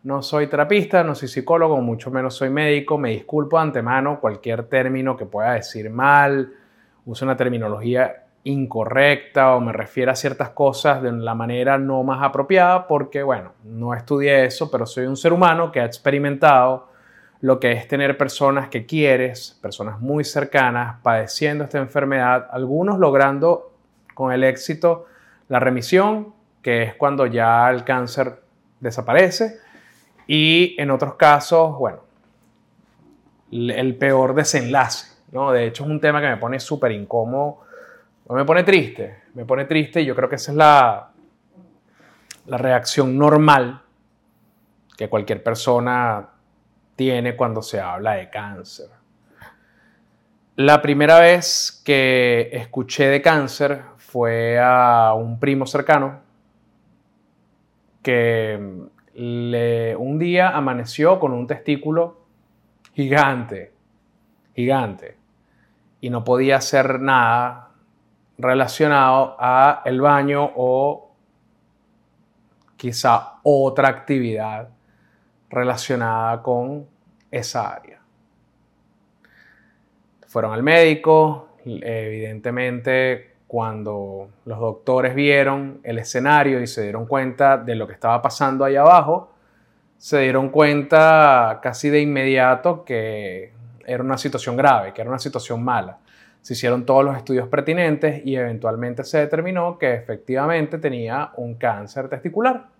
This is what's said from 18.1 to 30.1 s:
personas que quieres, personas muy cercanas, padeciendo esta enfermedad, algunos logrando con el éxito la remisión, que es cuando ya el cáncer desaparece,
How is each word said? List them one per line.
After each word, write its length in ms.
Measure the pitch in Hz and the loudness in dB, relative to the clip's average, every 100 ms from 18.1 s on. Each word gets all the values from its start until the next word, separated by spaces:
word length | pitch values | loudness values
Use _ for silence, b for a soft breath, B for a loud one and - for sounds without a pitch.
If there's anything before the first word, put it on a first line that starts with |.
| 139 | 0
personas 540 | 135 - 139 139 135 | -4 0 0 0 -4
que 160 | 123 117 | -10 -6
quieres, 720 | 160 147 127 127 117 - _ | 0 2 2 0 -6 -18 _
personas 400 | 104 - 104 107 | -14 -10 -12 -8
muy 220 | 127 147 | -6 -4
cercanas, 720 | 143 151 139 143 127 120 120 117 | -4 -6 0 2 2 0 -6 -4
padeciendo 640 | 120 113 107 - 151 147 | 0 0 -2 -4 -4 -2
esta 160 | 143 147 | -6 -6
enfermedad, 680 | 131 147 139 135 123 127 127 | -4 -4 -2 0 2 0 -2
algunos 480 | 127 131 147 190 196 | -8 -4 -2 -2 2
logrando 760 | 160 139 139 139 165 151 - _ _ _ _ | 4 6 4 2 0 0 -4 _ _ _ _
con 180 | - 131 | -8 -4
el 120 | 127 | 2
éxito 640 | 131 131 - 156 170 170 B B B B _ | 0 0 -8 -2 0 0 B B B B _
la 120 | 123 | 0
remisión, 760 | 127 127 117 185 202 214 214 _ _ _ | 0 -2 0 2 2 -2 -8 _ _ _
que 220 | 131 117 | -2 -2
es 100 | 113 | -2
cuando 320 | - 143 139 127 | -2 -2 0 -2
ya 460 | 117 113 117 120 | 0 2 4 4
el 120 | 127 | 0
cáncer 600 | 120 127 120 139 127 - _ _ _ _ | -2 -4 -4 -4 -6 -6 _ _ _ _
desaparece, 840 | 123 117 117 139 185 - 220 220 b b b b b | -8 -8 2 4 4 0 -6 -6 b b b b b